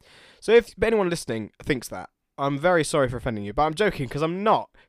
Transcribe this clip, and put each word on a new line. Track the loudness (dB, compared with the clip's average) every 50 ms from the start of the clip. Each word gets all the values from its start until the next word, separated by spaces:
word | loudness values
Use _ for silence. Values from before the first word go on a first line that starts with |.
| _ _ -20 -20 -20 -20 _ _
So | 2 4 6
if | 6 6 4 0 -2
anyone | 0 2 2 2 2 0
listening | -2 -4 -4 -6 -6 -6 -8 -10 -14 -8
thinks | -4 -4 -4 -4 -6 -8
that, | -12 -14 -14 -14 _ _ _ _ _ -6
I'm | -4 -4 -2 0
very | 2 2 4 2 2
sorry | 2 0 0 0 0
for | -2 -4
offending | -6 -6 -6 -6 -6
you, | -6
but | -2 0 0
I'm | 0 0
joking | 0 0 -2 -2 -4 -6 -6
'cause | -4 -4
I'm | -4 -4 -4 -2 2
not, | 2 2 2 0 -4 _ -20 _